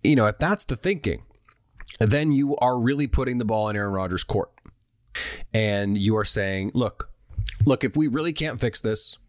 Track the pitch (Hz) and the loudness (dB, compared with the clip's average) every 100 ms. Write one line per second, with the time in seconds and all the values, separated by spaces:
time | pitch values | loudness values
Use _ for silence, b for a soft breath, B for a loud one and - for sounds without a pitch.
0 | - 143 107 104 156 202 - 123 180 190 | 4 4 4 2 -2 0 -2 -2 -2 -2
1 | 101 65 - _ _ _ _ _ - - | -4 -6 -10 _ _ _ _ _ -16 -2
2 | 110 143 156 139 139 143 123 127 120 143 | 2 2 2 2 2 2 2 2 0 0
3 | 139 - 127 123 107 110 107 104 101 95 | 2 2 2 -2 0 0 0 -2 -2 -2
4 | 95 92 - 104 - _ - _ _ _ | -2 -2 0 -2 -2 _ -20 _ _ _
5 | _ B B B B 110 107 101 101 104 | _ B B B B 0 0 0 0 0
6 | 98 107 101 - 98 95 95 - 110 - | 2 2 2 0 -2 -2 -2 -2 -2 -4
7 | - - _ - - - - 131 127 151 | -14 -14 _ -8 -8 2 2 4 0 0
8 | 156 131 165 151 151 117 120 - 113 110 | 0 0 -2 -2 -4 -2 -2 0 -2 -2
9 | - - | -2 -6